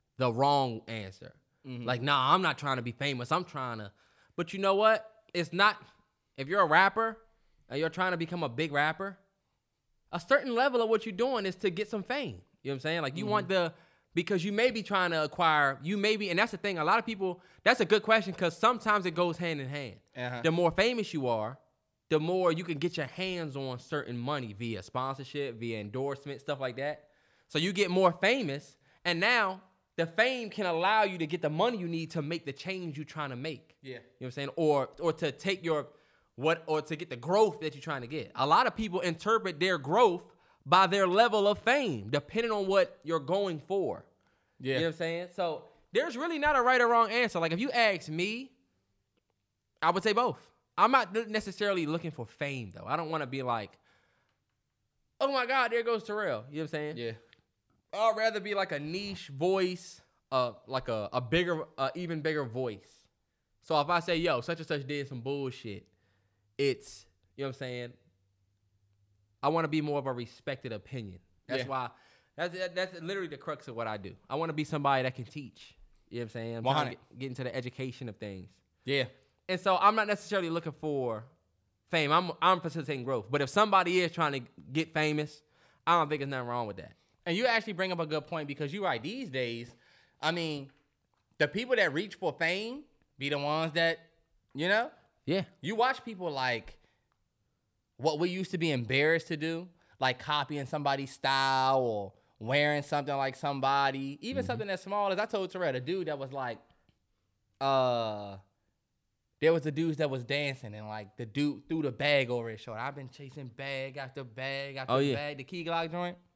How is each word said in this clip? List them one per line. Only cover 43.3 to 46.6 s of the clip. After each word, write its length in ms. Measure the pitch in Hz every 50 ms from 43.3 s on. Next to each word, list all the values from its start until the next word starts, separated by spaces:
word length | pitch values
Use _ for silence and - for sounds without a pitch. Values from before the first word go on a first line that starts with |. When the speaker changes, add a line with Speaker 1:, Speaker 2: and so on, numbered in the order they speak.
| 180 202 202 185 165 147
Speaker 1:
for. 440 | - - 190 202 175 120 90 - - - _ _ _ _ _ _ _ _ _ _
Speaker 2:
Yeah. 140 | 131 135 135
Speaker 1:
You 60 | -
know 40 | 165 165
what 60 | 156
I'm 40 | 165
saying? 300 | 165 165 165 170 180 175 -
So 300 | - 180 170 151 - - - _ _ _ _ -
there's 240 | 220 302 339 226 240
really 220 | 302 349 330 294
not 160 | 285 302 294
a 40 | 262